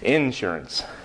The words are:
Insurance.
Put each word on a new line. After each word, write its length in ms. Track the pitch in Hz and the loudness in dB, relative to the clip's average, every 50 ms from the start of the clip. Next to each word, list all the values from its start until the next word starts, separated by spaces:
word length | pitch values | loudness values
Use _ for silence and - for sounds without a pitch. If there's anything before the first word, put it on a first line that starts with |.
Insurance. 800 | - 110 135 156 147 131 120 - - 92 85 78 76 - - - - - - - | 4 4 4 4 4 2 0 0 -2 -2 -2 -2 -6 -6 -8 -8 -8 -8 -14 -16